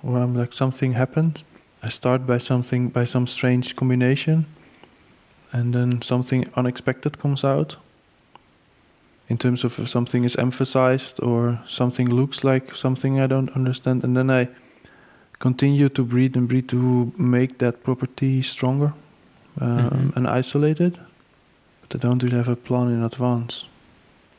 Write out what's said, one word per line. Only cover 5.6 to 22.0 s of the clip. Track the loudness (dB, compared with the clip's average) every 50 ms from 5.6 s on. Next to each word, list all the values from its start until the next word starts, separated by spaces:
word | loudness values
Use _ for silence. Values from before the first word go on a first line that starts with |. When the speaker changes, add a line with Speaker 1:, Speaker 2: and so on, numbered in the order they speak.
| -2 0 0
Speaker 1:
then | 0 0 0 0 -2
something | -2 -2 -2 -2 0 0 0 -2 -2 -2 -2
unexpected | -2 -2 -2 -2 -4 -4 -4 -4 -2 -4 -6 -6 -2
comes | -2 -2 -2 0 0
out. | 0 2 0 0 -2 -6 -18 -20 _ _ _ _ _ _ _ _ _ _ -20 _ _ _ _ _ _ _ _ _ _ _ _ _ _ _ _ _ _
In | -6 0
terms | 0 0 0 2 -2
of | -4 -4 -4
if | -8 -4
something | -2 -2 -2 0 0 0 0
is | 0 0
emphasized | 0 -2 -2 0 -2 -4 0 2 2 4 4 2 2 -2 -6 -10 -4 -2
or | 0 2 2 2 0 0 -4 -6
something | -12 -4 -2 0 0 0 0 0 2
looks | 2 2 2 0 -2 -2 0
like | 2 2 2 0 -4 -16
something | -4 -2 -2 -2 0 -2 0 0 2
I | 2
don't | 2 2 0 0 -2 -2
understand, | -2 -2 -2 -2 -2 -2 -2 -2 0 0
and | 0 2
then | 2 2 4
I | 4 2 2 0 -4 -14 -20 -20 -20 _ _ -20 -20 -20 -20 -20 -20 -20 _ _ _ -2
continue | 0 0 2 4 2 4 4 4 4 2
to | 2 0 -2
breathe | 0 2 2 2 2 2
and | 0 0 2
breathe | 2 0 0 0
to | -2 0 2 2 2 2 0 0 -2
make | -2 0 2 2 2 2 0 -2 0
that | -2 -2 -2 -2 -2
property | -4 -2 -2 -4 -8 -6 -2 -2 0 0 0 -2
stronger, | -4 -6 -2 -2 0 0 2 0 0 -2 -4 -16 -20 _ _ _ _ _ _ _ _ _ -6
um, | -2 -2 0 0 0 0
Speaker 2:
Mm-hmm. | 0 0 0 0 0
Speaker 1:
and | 0 0 0
isolate | 0 0 -2 0 0 2 2 2 2 2
it. | 0 0 0 -4 -16 -20 _ _ _ _ _ _ _ _ _ _ _ _ _ _ _
But | -10 -8
I |
don't | -2